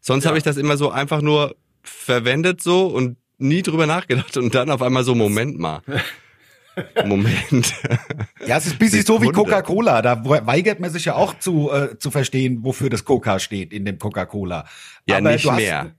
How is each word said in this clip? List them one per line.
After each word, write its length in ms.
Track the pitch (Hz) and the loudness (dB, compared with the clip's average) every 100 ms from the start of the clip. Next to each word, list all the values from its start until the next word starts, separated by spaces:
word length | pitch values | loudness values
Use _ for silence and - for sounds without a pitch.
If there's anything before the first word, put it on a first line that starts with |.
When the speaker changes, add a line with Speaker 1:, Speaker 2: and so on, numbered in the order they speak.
Speaker 1:
Sonst 240 | - 131 160 | -2 0 2
Speaker 2:
Ja. 40 | |
Speaker 1:
habe 80 | 156 | 0
ich 60 | |
das 140 | 151 139 | 0 -2
immer 180 | 147 143 | 0 0
so 160 | 147 | 0
einfach 300 | 131 143 156 | 0 -2 0
nur 340 | 147 151 147 - _ _ | 2 2 0 -4 _ _
verwendet 760 | - - - 123 117 139 175 180 | -20 -16 -2 0 2 0 0 -2
so 260 | - 180 185 | 0 2 2
und 280 | 123 127 120 _ _ | 0 -2 -6 _ _
nie 240 | 135 165 | 0 0
drüber 240 | 180 160 156 | 0 0 0
nachgedacht 480 | 170 - 123 - 139 | 0 0 -2 0 -2
und 180 | 120 131 | 0 0
dann 140 | 135 | 0
auf 100 | 135 | 0
einmal 240 | 127 127 123 | 2 2 2
so, 100 | 120 | 4
„Moment 420 | 104 104 127 85 | 4 2 -2 -4
mal.“ 240 | 82 78 - | -6 -6 -6
Speaker 2:
<laughs> 1160 | 135 - - _ _ _ _ _ - - - 101 | -6 -6 -12 _ _ _ _ _ -14 -6 -2 0
Speaker 1:
Moment. 680 | 98 110 - - 135 117 - - 120 - - 107 _ 95 | 2 2 0 0 0 0 -4 -2 -4 -4 -10 -10 _ -2
Speaker 3:
Ja, 120 | 131 | 0
es 80 | 156 | 0
ist 60 | |
ein 40 | 135 | 2
bisschen 280 | 220 208 202 | 2 4 4
so 160 | 220 | 4
wie 60 | 226 | 4
Speaker 1:
Sekunde. 240 | 170 202 | 2 2
Speaker 3:
Coca-Cola. 500 | 208 - 185 226 120 | 2 0 0 4 4
Da 220 | 120 120 117 | 4 0 2
wo-, 60 | 147 110 | 2 2
weigert 340 | 139 185 208 | 2 2 -2
man 80 | 175 | -6
sich 160 | 165 165 | -4 -4
ja 100 | 123 | 0
auch 240 | 190 - | -2 -2
zu, 320 | - 165 147 | -2 0 0
äh, 260 | 139 139 113 | 0 -2 -4
zu 140 | 143 | -4
verstehen, 520 | 147 127 131 131 123 | -2 -2 0 0 -2
wofür 260 | 120 - 135 | -4 -2 -2
das 160 | 113 - | -2 0
Coca 340 | 131 - 95 | 0 2 -2
steht 320 | - 101 85 | -2 -8 -8
in 120 | 104 98 | -8 -6
dem 140 | 90 | -6
Coca-Cola. 680 | 104 98 92 104 90 85 73 - - - - | -6 -6 -6 -6 -6 -8 -10 -20 -20 -14 -2
Speaker 1:
Ja, 100 | 95 | 2
Speaker 3:
Aber 140 | 156 | 2
Speaker 1:
nicht 140 | 151 151 | 2 2
Speaker 3:
du 60 | |
hast 60 | 117 | 2
Speaker 1:
mehr. 340 | 104 76 - | 0 -2 -6